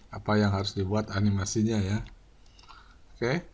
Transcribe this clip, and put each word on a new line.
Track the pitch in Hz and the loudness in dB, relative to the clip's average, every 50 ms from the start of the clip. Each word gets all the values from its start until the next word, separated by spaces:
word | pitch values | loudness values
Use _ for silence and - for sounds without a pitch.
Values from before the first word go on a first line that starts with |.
| - - | -20 -16
apa | - 104 - - 107 | -14 -8 -2 2 4
yang | 104 104 101 | 4 4 4
harus | 98 98 98 98 - | 2 0 -2 -2 -2
dibuat | 101 95 92 104 107 107 - | -4 -2 0 0 -2 -2 -2
animasinya | 101 101 104 104 101 98 92 - - 113 107 113 113 107 | -2 2 2 2 2 2 -2 -2 0 0 0 2 2 0
ya. | 95 92 104 113 - - - - - - - - - - - - - - - - - - - - - - - | 0 0 -2 -2 -4 -8 -14 -20 -20 -20 -20 -20 -20 -20 -20 -20 -20 -20 -20 -20 -20 -20 -20 -20 -20 -18 -8
Oke, | - 120 120 139 180 - - | -4 -2 -2 -2 -2 -4 -8